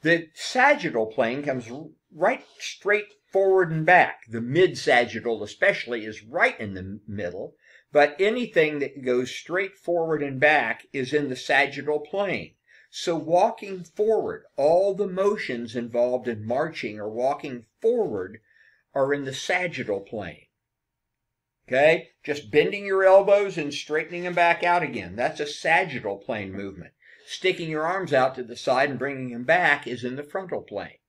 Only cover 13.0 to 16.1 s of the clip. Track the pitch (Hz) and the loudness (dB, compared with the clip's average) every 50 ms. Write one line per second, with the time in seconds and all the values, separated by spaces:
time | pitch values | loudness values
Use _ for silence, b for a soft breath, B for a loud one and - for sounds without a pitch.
13 | - - 170 160 139 143 165 175 196 226 - - - 196 196 185 175 - _ - | -4 -2 -2 -2 -2 0 2 4 4 2 0 -4 -10 -12 -10 -12 -12 -16 _ -2
14 | 214 220 220 196 143 104 82 - _ _ _ - 135 147 165 180 196 202 196 180 | 0 2 2 0 0 -4 -8 -10 _ _ _ 0 2 4 4 4 4 2 0 -2
15 | 208 190 180 180 190 202 208 - - - 131 117 120 117 110 127 117 117 113 120 | -4 -4 -2 0 0 0 0 0 -4 -6 -6 -6 -8 -6 -6 -6 -8 -4 0 0
16 | 120 123 | 0 2